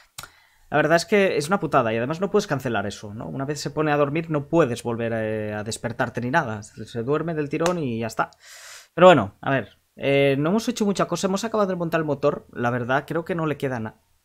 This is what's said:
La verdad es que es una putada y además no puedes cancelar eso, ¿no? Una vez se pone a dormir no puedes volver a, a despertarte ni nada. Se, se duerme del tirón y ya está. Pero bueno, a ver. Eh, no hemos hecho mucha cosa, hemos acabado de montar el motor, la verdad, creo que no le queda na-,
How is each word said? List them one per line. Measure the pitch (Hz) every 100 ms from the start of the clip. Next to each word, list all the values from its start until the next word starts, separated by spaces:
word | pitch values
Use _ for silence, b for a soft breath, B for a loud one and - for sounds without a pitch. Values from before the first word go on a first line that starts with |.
| B B B B B B _
La | 147
verdad | 151 170
es | -
que | 208 190 113
es | 147
una | 196
putada | 151 143 113
y | 113
además | 123 165
no | 196
puedes | 208 202
cancelar | 139 131 110 101
eso, | - 104 107
¿no? | -
Una | 135 139
vez | 147
se | 156
pone | 151 156
a | 147
dormir | 143 156 165
no | 151 139
puedes | 165 139 120
volver | 120 113 117 113
a, | 110 110 107 107
a |
despertarte | 104 - 117 - 120 120
ni | 120
nada. | 165 131 107
Se, | 104 - 107
se | 120
duerme | 117 151 160
del | 156 143
tirón | 147 165 180
y | 139 113
ya | 113
está. | - - _ B B B B B
Pero | - 180
bueno, | 156 98 -
a | -
ver. | 135 101 _ _ -
Eh, | 135 139 139 139
no | 151
hemos | 214 226
hecho | - 202
mucha | 190 165
cosa, | 175 190
hemos | 190
acabado | 226 214 196
de | 180
montar | 170 165
el | 156
motor, | 143 143 - -
la | - 120
verdad, | 123 120 135 151
creo | 160 170
que | 175
no | 160
le | 139
queda | 139 123
na-, | 110 - _ _